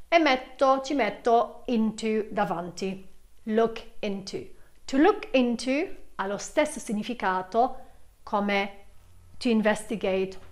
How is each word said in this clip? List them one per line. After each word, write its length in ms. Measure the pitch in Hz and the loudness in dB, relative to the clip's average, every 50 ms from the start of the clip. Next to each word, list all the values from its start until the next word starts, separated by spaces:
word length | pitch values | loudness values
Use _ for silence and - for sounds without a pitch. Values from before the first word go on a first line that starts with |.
| - | -4
e 120 | - 330 339 | 2 4 6
metto, 600 | 320 285 262 254 - - - - 277 262 269 269 269 | 6 6 4 2 0 -8 -2 2 4 4 4 4 2
ci 120 | - 302 | -2 0
metto 680 | 277 220 208 202 - - 247 233 233 233 - - - - | 0 0 0 0 -2 2 4 4 4 4 2 -4 -10 -4
into 600 | - 247 220 220 214 220 - 226 220 214 220 208 - | 0 2 2 2 2 0 -2 -2 -2 0 0 -2 -2
davanti, 760 | 196 208 196 175 175 170 175 180 175 - 196 190 196 196 - - - - - - - - - | -2 -2 0 0 -2 -4 -6 -8 -8 -6 -6 -6 -6 -8 -12 -16 -18 -18 -20 -20 -20 -12 -6
look 380 | 220 214 226 233 226 226 - - - - - | 0 2 2 2 2 0 -6 -12 -12 -10 -6
into. 380 | - 208 196 196 190 - - - - - - - - - - - - | -6 -4 -6 -6 -8 -10 -10 -10 -10 -12 -16 -18 -20 -20 -20 -18 -8
To 120 | - 269 | -2 4
look 320 | 269 311 381 - 415 - - - | 6 6 6 6 4 -2 0 2
into 400 | 262 247 240 233 226 - 262 262 294 370 - - - - - - | 2 2 2 0 -2 -2 -2 -2 -2 -2 -4 -6 -10 -12 -12 -8
ha 120 | - 196 196 | -6 -4 -4
lo 80 | 202 | -4
stesso 420 | 190 - - - 208 202 202 - 233 | -6 -8 -4 0 0 0 0 -2 -8
significato 1000 | - - 214 208 214 - 233 - 220 190 185 185 185 - - 226 247 254 - - - - - - - - - _ - | -8 -6 -6 -4 -4 -6 -6 -2 -2 0 0 -2 -4 0 2 2 2 2 0 -6 -12 -14 -18 -20 -20 -20 -20 _ -8
come 600 | - - 202 202 202 202 196 196 202 - - - - - - - - - - - - - - | -4 -2 0 0 2 2 0 0 -2 -6 -12 -18 -20 -20 -20 -20 -20 -20 -20 -20 -16 -12 -2
to 100 | - 254 | 0 2
investigate 920 | 220 214 202 214 214 214 - - 226 196 - 196 185 190 190 190 - - - - | 2 4 4 4 2 2 -2 -6 -6 -2 0 0 2 0 0 -2 -4 -10 -14 -14